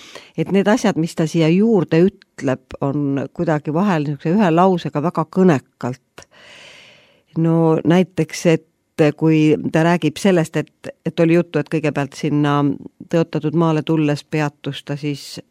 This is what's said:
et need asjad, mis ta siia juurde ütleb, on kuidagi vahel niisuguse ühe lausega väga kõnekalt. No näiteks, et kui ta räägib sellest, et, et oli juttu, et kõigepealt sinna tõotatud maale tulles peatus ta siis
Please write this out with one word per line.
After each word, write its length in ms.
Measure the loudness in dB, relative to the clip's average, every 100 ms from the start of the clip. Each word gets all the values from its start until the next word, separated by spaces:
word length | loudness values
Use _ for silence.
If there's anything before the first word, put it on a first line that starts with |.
| -20 -20 -12 -8
et 160 | -2
need 160 | 0 2
asjad, 320 | 2 0 -2
mis 140 | -2 -2
ta 80 | -2
siia 200 | 2 2
juurde 520 | 4 4 2 2 2 2
ütleb, 680 | 0 _ -8 -6 -6 -8 -8
on 440 | -4 -2 -2 -4 -6
kuidagi 400 | -6 -4 -2 -2
vahel 320 | -2 0 -2
niisuguse 320 | -4 -6 -2 0
ühe 140 | 2
lausega 500 | 4 2 2 -4 -4
väga 220 | -4 -4 -2 2
kõnekalt. 880 | 4 2 -2 -10 -10 -10 _ -20 -20 _ -20 -20 -20 -20 -20 _ _ _ _ -2
No 400 | 0 2 2 2
näiteks, 600 | 2 2 2 -4 -6 -2 0
et 140 | 0 -2 _ _ 0 0 2
kui 380 | 2 4 4 2 0
ta 100 | 0 0
räägib 320 | 0 -2 -2
sellest, 360 | 0 2 0 -4
et, 300 | -8 _ -18 -12 -6
et 140 | 0
oli 140 | 2
juttu, 260 | 2 0 -4
et 80 | -4
kõigepealt 440 | -4 -2 -4 -6 -6
sinna 420 | -2 0 0 2 0 -4 -10 -20 -4
tõotatud 460 | -2 -2 -4 -2 0
maale 260 | 0 0 -2
tulles 380 | 0 0 -2
peatus 580 | -6 -4 -4 -6 -12 -12
ta 120 | -10 -8
siis 380 | -8 -8 -12 -20 -8